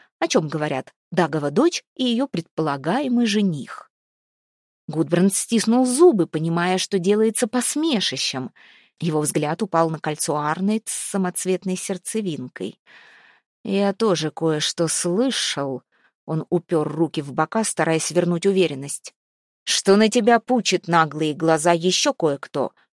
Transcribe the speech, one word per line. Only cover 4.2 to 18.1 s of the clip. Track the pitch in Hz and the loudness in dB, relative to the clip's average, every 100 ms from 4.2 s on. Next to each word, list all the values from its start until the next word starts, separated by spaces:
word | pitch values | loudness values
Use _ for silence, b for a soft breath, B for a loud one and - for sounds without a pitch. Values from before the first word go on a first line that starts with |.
| _ _ _ _ _ _ - | _ _ _ _ _ _ -8
Гудбранд | 151 151 175 190 | -4 0 2 2
стиснул | - - 226 220 240 254 | 2 0 0 2 2 2
зубы, | 254 359 220 160 | 6 6 6 0
понимая, | 156 165 170 180 185 | -2 -2 0 0 0
что | - 196 | -2 0
делается | 175 208 220 220 233 | 2 2 2 2 0
посмешищем. | 247 240 294 320 226 - 131 - 131 131 b b b b _ | 0 -2 -2 0 0 -2 -4 -6 -6 -8 b b b b _
Его | 165 156 | -2 0
взгляд | 151 160 147 165 | 0 0 -2 -2
упал | 208 165 165 | 0 2 0
на | 156 | 0
кольцо | 156 151 - 147 | -4 -4 -2 -2
Арнольд | 151 160 190 220 - | -2 -2 0 -2 -4
с | - - | -8 -4
самоцветной | 196 180 175 185 185 190 185 | -4 -2 -4 -2 -2 -2 -6
сердцевинкой. | - 185 - 220 202 139 127 - 196 - B B B B B B _ _ | -6 -8 -6 -6 -4 -6 -10 -10 -12 -12 B B B B B B _ _
«Я | - 196 202 | -4 0 0
тоже | 196 226 165 156 | 0 0 2 -2
кое-что | - 160 151 - - 165 | -2 -2 0 -2 -2 -2
слышал». | - 175 180 262 226 - - 139 127 - _ _ _ - | -2 -2 0 0 -2 -4 -4 -4 -6 -12 _ _ _ -6
Он | 160 151 | -4 -2
упёр | 175 - 165 151 | -2 0 0 0
руки | 151 160 - | 0 -2 -2
в | 139 | -6
бока, | 131 156 226 | -4 -2 -2
стараясь | 214 - 165 160 - | -2 0 0 0 0